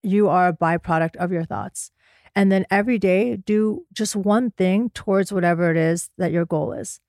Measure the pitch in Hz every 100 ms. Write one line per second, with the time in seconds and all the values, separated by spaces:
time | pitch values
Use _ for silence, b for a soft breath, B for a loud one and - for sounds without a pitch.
0 | 208 202 202 175 180 165 165 170 - 160
1 | 165 - 180 180 165 95 - - - b
2 | b b b - 196 190 185 196 214 233
3 | 190 185 240 208 - 214 214 220 349 -
4 | 214 208 190 214 247 - 185 196 240 -
5 | - 196 185 196 175 170 175 165 160 170
6 | - - 180 170 170 160 - - - -